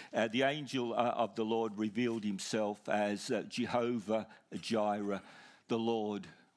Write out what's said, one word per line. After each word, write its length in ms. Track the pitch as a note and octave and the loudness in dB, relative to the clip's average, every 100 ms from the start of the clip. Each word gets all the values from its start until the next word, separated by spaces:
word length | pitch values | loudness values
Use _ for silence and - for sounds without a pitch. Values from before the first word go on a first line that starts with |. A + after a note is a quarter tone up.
| - | -4
Uh, 140 | - A2+ | 0 2
the 140 | B2 | 2
angel, 500 | C3+ D3+ C3 C3+ A#2+ | 2 0 -4 -2 0
uh, 220 | A2 A#2+ - | 2 2 2
of 180 | A2 | 0
the 100 | A2 | 0
Lord 320 | A2 A2+ A2+ G#2 | 0 2 0 0
revealed 460 | G#2+ G2+ A#2+ A2+ | -2 2 0 0
himself 640 | G#2 G2 - A2+ G#2 G#2 - | -2 -2 -2 0 0 -2 0
as, 420 | G#2 G#2 G2+ - | 2 2 0 0
uh, 120 | A2 G2+ | -2 -2
Jehovah 800 | - A2 B2 A#2+ A#2+ F#2+ A2 G#2 - - E2+ | -4 0 2 2 0 0 0 0 -14 -12 -10
Jireh, 640 | - A2+ G#2 G#2 G2+ F#2+ - - - - - | -2 2 2 2 0 -2 -6 -20 -20 -16 -2
the 120 | A#2 | 0
Lord 480 | A2+ A2+ G#2+ G2+ F#2 - - | 2 2 0 -2 -6 -16 -20